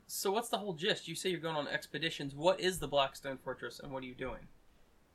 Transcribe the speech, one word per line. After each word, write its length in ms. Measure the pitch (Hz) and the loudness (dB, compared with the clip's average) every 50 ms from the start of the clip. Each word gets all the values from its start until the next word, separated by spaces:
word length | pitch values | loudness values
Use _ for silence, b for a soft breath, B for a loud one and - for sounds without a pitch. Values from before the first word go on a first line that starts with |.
| - | -12
So 240 | - - - - 196 | -8 -4 -2 0 2
what's 180 | 196 226 226 - | 2 2 0 0
the 80 | 233 | -2
whole 160 | 196 208 202 165 | -2 0 -2 -4
gist? 340 | 147 180 214 - - - | 0 2 2 2 2 -2
You 80 | 165 165 | -6 -4
say 140 | - - 185 | -2 0 0
you're 100 | 175 156 | 0 0
going 160 | 160 165 147 | 0 0 0
on 120 | 147 139 139 | 0 0 0
expeditions. 680 | 143 - - - - 151 160 160 - - 143 139 139 | -2 -4 -4 -4 -4 -2 0 0 0 -2 -4 -4 -2
What 240 | 143 160 185 185 - | 4 6 6 6 6
is 200 | 165 185 180 151 | 4 2 2 0
the 80 | 151 | 0
Blackstone 500 | 131 143 139 135 135 - - - 135 131 123 | 2 6 6 6 4 2 -4 -6 -6 -6 -6
Fortress, 380 | - 131 123 - 120 120 - - | -4 -6 -6 -4 -6 -8 -8 -8
and 120 | 147 143 | -8 -6
what 120 | 131 131 131 | -6 -6 -6
are 20 | |
you 80 | 127 123 | -6 -6
doing? 280 | - 135 123 107 - - - - - - - - - - - - - _ _ | -6 -6 -6 -6 -8 -12 -16 -20 -20 -20 -20 -20 -20 -20 -20 -20 -20 _ _